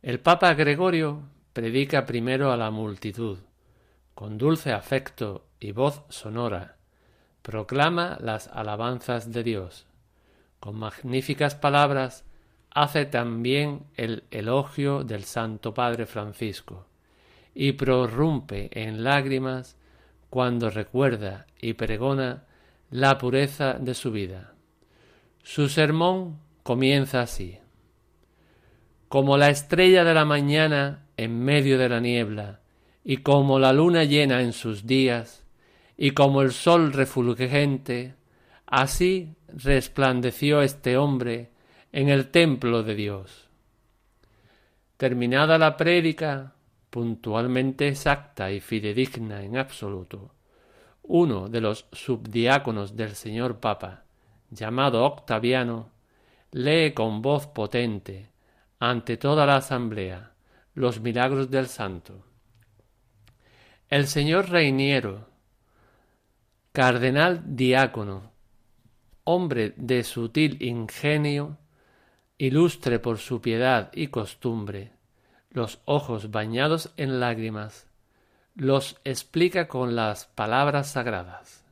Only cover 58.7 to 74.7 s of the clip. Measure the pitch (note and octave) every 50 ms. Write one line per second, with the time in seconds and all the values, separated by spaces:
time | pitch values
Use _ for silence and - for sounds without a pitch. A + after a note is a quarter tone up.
58.7 | _ _ A#2+ A#2+ B2 A#2+ - - A#2 A2+ - C#3 D3+ D#3 C#3+ C#3+ C#3 C3+ C3+ -
59.7 | C3+ B2 A#2+ A2+ G#2+ G#2+ F#2+ F#2 F2+ F2+ A2+ - _ _ _ _ _ _ _ _
60.7 | _ D3 C3 B2 A2+ A2 A2 A#2+ A2 A#2+ B2 C3 C#3 C3+ C3+ B2 C3+ C3 C3 B2
61.7 | - - A2 F#2+ F#2+ F2 _ - G2 G2 - _ _ _ _ _ _ _ _ _
62.7 | _ _ _ _ _ _ _ _ _ _ _ - _ _ _ _ _ _ _ _
63.7 | _ _ _ _ C#3+ C#3+ C#3+ C#3+ - D3+ C#3+ D3+ D#3+ F#3+ G3 F3 F3 E3+ D#3 C#3
64.7 | C3+ C3 C#3 C#3 C#3 C3 A#2 G#2 F#2+ G#2 A2 _ _ _ _ _ _ _ _ _
65.7 | _ _ _ _ _ _ _ _ _ _ _ _ _ _ _ _ _ _ _ _
66.7 | _ D3 C3 B2+ A#2+ B2 B2 C3 C3 C#3+ D#3+ F3+ F3+ E3+ - - C#3+ B2 C3 B2+
67.7 | B2+ C3 C3+ A#2 - A2+ G#2 G2+ F#2+ F#2+ G2 - _ _ _ _ _ _ _ _
68.7 | _ _ _ _ _ _ _ _ _ _ _ - E3+ F3+ F#3 D#3 C3 A#2+ A2 G#2
69.7 | - - - A#2 B2+ B2 A2+ - - A#2+ A#2 A2+ - D3+ D#3 D3 C3+ - - B2
70.7 | A#2+ A#2 A2+ G#2+ - - - D3 D3+ D3+ D3 D3 C#3+ C#3+ C#3+ D3+ D3+ _ _ _
71.7 | _ _ _ _ _ _ _ _ _ _ _ _ _ _ C3+ C3 C3 D3+ F3 E3+
72.7 | - - - B2+ A#2+ A2+ - B2 A2+ G#2 - - C3 A2+ - A#2+ A2+ A2+ B2+ C3
73.7 | C3 A#2 G2 - - - D#3 C#3 - B2 G#2 - - _ - B2 A2+ A2 G#2 G2+